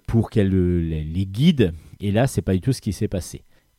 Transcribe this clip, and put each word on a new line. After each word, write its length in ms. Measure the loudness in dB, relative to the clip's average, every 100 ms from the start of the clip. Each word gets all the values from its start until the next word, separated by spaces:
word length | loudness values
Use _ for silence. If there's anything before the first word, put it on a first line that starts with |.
| 2
pour 220 | 0 0
qu'elle, 240 | 2 2
euh, 260 | 2 2 2
les, 240 | 0 -4
les 220 | -4 -4 -4
guide. 480 | 2 4 4 2 -2 -14 -8
Et 120 | -2
là, 140 | 0 0
c'est 160 | 0
pas 120 | 0
du 80 | 0
tout 100 | 0
ce 100 | -4
qui 120 | -4
s'est 160 | -4 -4
passé. 340 | -4 -8 -12 -20 _ _